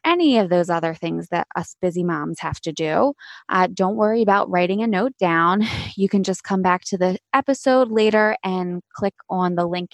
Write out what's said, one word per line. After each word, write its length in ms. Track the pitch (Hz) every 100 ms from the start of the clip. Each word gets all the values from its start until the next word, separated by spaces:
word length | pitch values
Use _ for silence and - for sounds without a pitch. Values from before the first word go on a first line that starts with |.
any 340 | 320 349 311 233
of 100 | 185
those 220 | 175 175
other 240 | 170 165
things 340 | 160 165 170 170
that 180 | 170 - -
us 200 | 165 -
busy 240 | 180 175
moms 340 | 175 156 156 165
have 200 | 156 156
to 120 | 165
do, 420 | 151 160 160 262 - - - -
uh, 200 | 190 185
don't 240 | 185 185 214
worry 260 | 214 233
about 280 | 208 202 -
writing 320 | 180 180 196
a 40 | 226
note 260 | 185 254 -
down. 440 | 180 165 170 196 220
<laughs> 100 | - - -
You 120 | 190
can 140 | 202
just 200 | 190 185
come 160 | - 190
back 220 | 185 180 -
to 120 | 185
the 200 | 185 190 _
episode 580 | 269 277 269 269 262 240
later 460 | 220 214 214 214 -
and 380 | 190 185 180 175 -
click 200 | - 202 - -
on 240 | 185 180
the 120 | 175 175
link 260 | 180 180